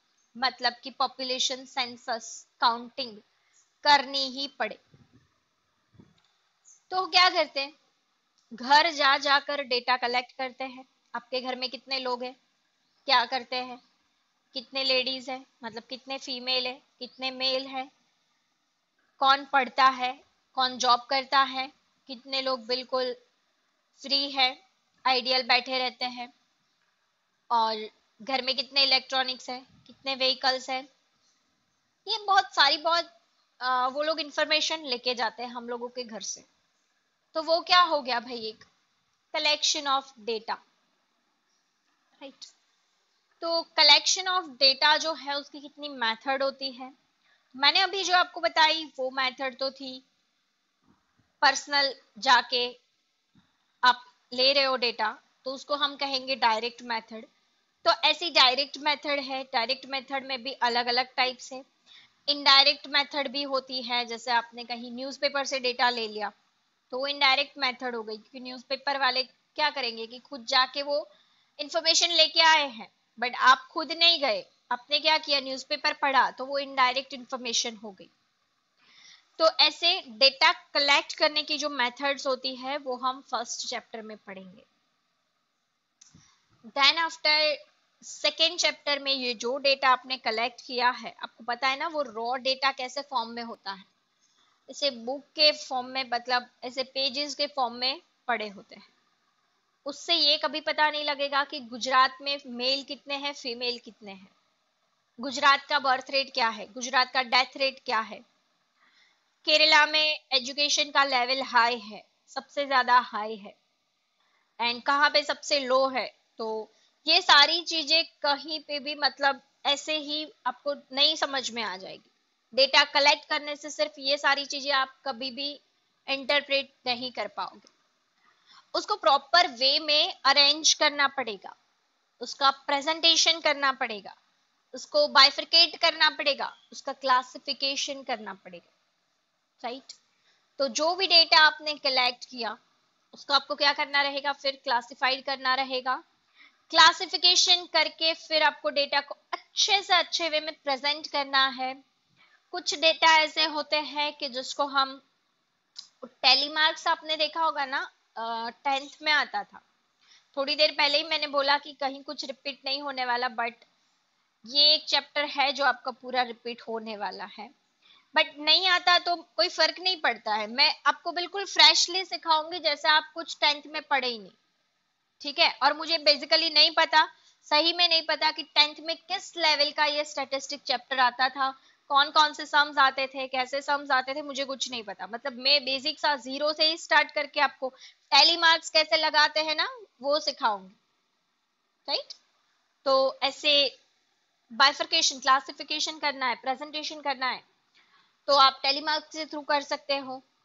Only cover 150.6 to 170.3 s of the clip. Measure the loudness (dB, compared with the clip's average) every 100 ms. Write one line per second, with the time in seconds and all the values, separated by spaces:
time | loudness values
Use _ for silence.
150.6 | -4 -2 -2 -4 -4 -4 0 2 2 0
151.6 | -8 -8 _ _ _ _ _ _ _ -8
152.6 | -6 2 2 4 6 6 4 0 -2 -2
153.6 | -2 -2 -2 -4 -6 -6 -8 -8 -8 -4
154.6 | 0 0 0 -2 _ _ _ _ _ _
155.6 | _ -20 -20 _ -20 _ 2 2 0 0
156.6 | 0 0 -2 -4 -2 -2 -2 -2 -2 -2
157.6 | -4 -4 -8 -12 _ -10 -6 -6 -8 -6
158.6 | -4 -2 -4 -6 0 2 2 -4 -8 -14
159.6 | -20 _ _ _ _ _ _ -6 -4 2
160.6 | 2 4 2 2 0 -2 -2 0 2 2
161.6 | -2 -6 -6 -6 -10 -10 -12 -10 -10 -10
162.6 | -8 -6 -6 -4 -2 0 -2 -4 -6 -8
163.6 | _ _ _ _ _ _ _ _ -4 2
164.6 | 4 4 2 -2 -2 -4 -4 0 0 0
165.6 | 0 -2 -6 -12 -6 -4 -4 -6 -12 -12
166.6 | -10 -10 -10 -10 -10 -10 -14 -16 -20 _
167.6 | _ _ _ _ _ 0 0 -2 2 2
168.6 | 4 2 4 2 2 -4 -4 -4 -2 0
169.6 | 0 0 -4 -2 -2 -2 -2